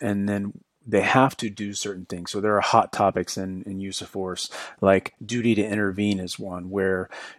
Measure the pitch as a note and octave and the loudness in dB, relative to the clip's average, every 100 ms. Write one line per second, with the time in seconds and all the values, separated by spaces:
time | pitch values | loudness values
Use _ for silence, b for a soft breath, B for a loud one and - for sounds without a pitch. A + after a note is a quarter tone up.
0 | G2+ G2+ G2+ G2+ G2+ - _ _ A#2+ G#2 | -2 0 0 -2 -4 -10 _ _ 2 2
1 | - A#2 C3+ - A2+ G#2 G2+ G2+ G2+ F#2+ | 4 6 4 2 -8 -6 -8 -6 -8 -8
2 | F2 F2+ F2 G#2 G#2 G#2 - A2+ G2+ - | -8 -10 -6 -2 2 2 6 4 4 2
3 | G2 F#2 F2+ - F#2+ F#2 F#2+ F#2+ G2 - | 2 2 -4 -6 -6 -8 -8 -8 -8 -8
4 | G2+ G2 F#2 F2+ - B B B G2 F#2+ | -8 -6 -6 -6 -8 B B B 4 4
5 | - - G#2+ A#2+ A#2 G#2+ G#2+ G#2 G2+ F#2+ | 2 -12 -6 0 2 4 2 0 0 0
6 | G#2 G2 F2+ - F#2 F2+ F2+ G2 F#2+ F#2 | 0 0 -4 -8 -8 -8 -6 -2 0 0
7 | F#2 B B | -4 B B